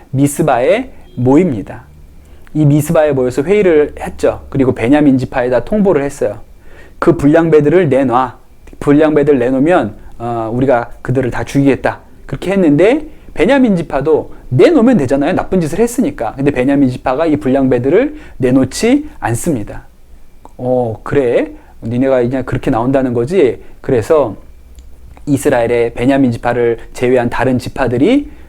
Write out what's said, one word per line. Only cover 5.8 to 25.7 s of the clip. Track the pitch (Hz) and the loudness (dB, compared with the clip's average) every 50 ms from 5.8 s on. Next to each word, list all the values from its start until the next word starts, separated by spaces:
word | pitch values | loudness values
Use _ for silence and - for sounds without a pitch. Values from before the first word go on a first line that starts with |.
| 190 196 170 139 139 | 2 2 2 0 0
했어요. | 143 139 - 131 104 98 - - - - - - - - - - - - - | -4 -4 -4 -4 -4 -4 -6 -14 -20 -20 -20 -20 -20 -20 -20 -20 -20 -14 -2
"그 | - 170 160 - | 0 0 2 2
불량배들을 | 143 143 156 165 165 160 156 156 143 147 160 185 185 139 | 4 2 4 4 4 4 4 4 4 4 2 2 2 2
내놔. | 127 131 139 123 113 127 131 123 - - - - - - - - - - | 2 2 2 2 2 0 0 -2 -6 -12 -20 -20 -20 -20 -20 -20 -16 -4
불량배들 | - 143 143 147 156 151 156 151 143 151 147 127 | 0 2 4 4 4 4 2 2 2 4 2 2
내놓으면, | 117 127 135 131 139 165 185 165 120 98 - - - - - - | 2 0 0 0 2 2 2 2 0 -2 -6 -12 -18 -18 -14 -10
어, | 117 120 117 117 113 110 113 | -8 -6 -6 -6 -6 -4 -4
우리가 | 123 131 135 127 117 117 - - - | -2 0 2 2 0 0 -4 -10 -10
그들을 | - - 123 135 131 117 | -6 -4 -2 -2 -2 -2
다 | - - 117 | -4 -6 -6
죽이겠다." | - - 143 139 139 127 - - 120 107 - - - - - - | -4 0 2 2 2 2 2 0 -4 -4 -6 -10 -20 -20 -20 -14
그렇게 | - - - - 180 | -12 -10 -8 -6 -2
했는데 | 196 196 180 151 143 147 180 220 269 311 - - - - - - - | 0 2 2 4 4 4 4 4 2 0 -2 -8 -16 -20 -18 -10 -4
베냐민 | - 151 220 277 277 254 226 196 | -2 0 2 2 2 2 2 2
지파도 | 170 151 - 156 135 135 160 151 120 104 - - - - - | 0 -2 -4 -4 -4 0 0 0 0 -2 -4 -12 -16 -8 -2
내놓으면 | 127 131 202 302 349 262 220 262 254 165 | 2 4 4 4 4 4 4 4 4 2
되잖아요. | 139 120 139 139 143 165 185 | 2 0 0 0 0 0 -2
나쁜 | - - - 185 190 | -2 -2 -2 -2 -2
짓을 | 165 143 170 190 | -2 -2 -2 -2
했으니까. | 233 233 - - 214 143 - - 120 107 - | -2 -2 0 -2 -2 -2 -4 -4 -6 -8 -6
근데 | - 139 143 | -2 -2 0
베냐민 | 139 127 123 143 139 143 139 127 | 0 0 0 0 2 2 2 2
지파가 | 123 120 - 139 131 139 165 | 0 -2 -4 -2 -2 0 0
이 | 165 147 | 0 0
불량배들을 | - - 131 131 139 135 127 127 120 120 139 160 208 269 294 294 - - - - - | 0 0 0 0 2 2 2 2 0 2 2 2 2 2 0 -4 -10 -16 -16 -8 -4
내놓지 | 127 127 131 135 131 131 - - 214 233 262 294 294 - - - | 0 2 2 2 0 0 -2 -2 0 2 2 0 0 -4 -10 -8
않습니다. | - 110 117 123 - 180 147 110 101 - - 104 - - - - - - - - - - - - - - - - | -6 -4 -4 -4 -2 -2 -2 -4 -4 -8 -12 -14 -16 -18 -20 -20 -20 -20 -20 -20 -20 -20 -20 -20 -20 -20 -14 -8
"어, | 127 127 127 123 123 113 107 - - | -4 -2 -2 0 -2 -2 -6 -8 -8
그래? | - 135 143 131 117 131 185 294 - - - - - - - - | -4 -2 0 0 2 0 0 -2 -4 -8 -14 -20 -20 -20 -14 -10
니네가 | 117 120 120 135 135 131 127 | -6 -2 -2 0 2 2 2
그냥 | 120 120 135 131 123 | 0 0 -2 -4 -6
그렇게 | - - 120 - 151 | -6 -6 -4 -2 -2
나온다는 | 131 113 120 127 135 139 131 127 120 | -2 0 0 0 0 0 0 0 -2
거지?" | 123 120 135 185 196 147 117 95 - - - - - | -2 -2 -2 0 2 2 2 0 -2 -10 -18 -20 -12
그래서 | - - 131 117 104 - 165 151 135 107 95 - - - - - - - - - - - - - - - - - - | -6 -2 -2 0 0 2 2 2 2 0 -4 -10 -16 -20 -20 -20 -20 -20 -20 -20 -20 -20 -20 -20 -20 -20 -20 -12 -6
이스라엘의 | 147 143 120 - 147 135 120 117 117 | -2 -2 0 0 0 2 2 2 2